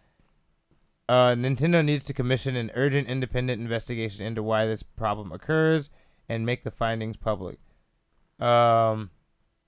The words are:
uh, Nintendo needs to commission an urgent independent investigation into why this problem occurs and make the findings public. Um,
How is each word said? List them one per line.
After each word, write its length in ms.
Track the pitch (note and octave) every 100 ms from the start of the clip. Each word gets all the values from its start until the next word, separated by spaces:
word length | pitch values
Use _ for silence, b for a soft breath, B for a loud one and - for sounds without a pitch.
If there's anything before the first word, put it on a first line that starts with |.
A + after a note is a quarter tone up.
| _ _ _ _ _ _ _ _ _ _ -
uh, 240 | B2+ B2
Nintendo 500 | A#2+ B2+ B2 D#3 F3
needs 220 | D3+ D3 -
to 80 |
commission 420 | C3 B2 B2+ C3+ B2+
an 160 | A2+ B2
urgent 320 | C#3 C#3 A#2
independent 540 | C3 B2+ B2+ B2+ A2+
investigation 640 | A#2 A#2 - A#2+ A2 G2+ G#2
into 180 | A2+
why 220 | G#2+ A2 A2
this 180 | A2
problem 480 | - - A2 G#2 G2+
occurs 580 | F2 - D#3+ D#3+ D#3+ C#3+ - _ _ -
and 160 | A2+ A2+
make 180 | B2
the 80 | A#2+
findings 460 | - A2+ A2+ A2 G#2+
public. 420 | A#2 G2+ F#2 - _ _ _ _ _ _ _ _
Um, 680 | A#2+ A#2+ A#2 A2+ A2+ A2 G#2 - _ _ _ _